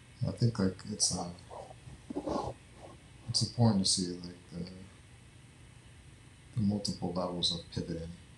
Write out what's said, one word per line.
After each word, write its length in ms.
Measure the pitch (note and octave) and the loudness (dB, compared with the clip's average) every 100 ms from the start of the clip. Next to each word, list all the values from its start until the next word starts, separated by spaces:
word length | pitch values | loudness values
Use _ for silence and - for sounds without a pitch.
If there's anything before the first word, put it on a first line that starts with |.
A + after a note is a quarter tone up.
| - - - | -16 -4 -2
I 40 | |
think, 260 | - A#2 A2+ | 4 4 6
like, 180 | F#2+ - G2+ | 2 2 -6
it's, 240 | G#2 - F2+ | 0 0 0
uh, 140 | F2 - - - - - - - - - - - - - - - - - - - - | -4 -8 -14 -14 -14 -14 -16 -14 -8 -6 -2 -2 -2 -6 -14 -18 -18 -18 -20 -14 -4
it's 140 | - | 0
important 420 | G#2 - A#2 G2 F#2+ | 0 6 6 6 6
to 40 | |
see, 180 | - F2+ | 4 2
like, 340 | F2 F2 - - | -2 -8 -12 -12
the, 140 | F2 F2 F#2 F#2 - - - - - - - - - - - - - - - - - | -8 -8 -10 -16 -18 -20 -20 -20 -20 -20 -20 -20 -20 -20 -20 -20 -20 -20 -20 -8 2
the 60 | |
multiple 500 | G2+ G2+ - F#3+ F2+ | 4 4 0 -2 -2
levels 380 | F2 F2+ F2 - | 0 0 0 0
of 160 | F2 - | 0 -4
pivoting. 380 | - F2 E2 E2+ - - | -4 -2 -4 -6 -10 -14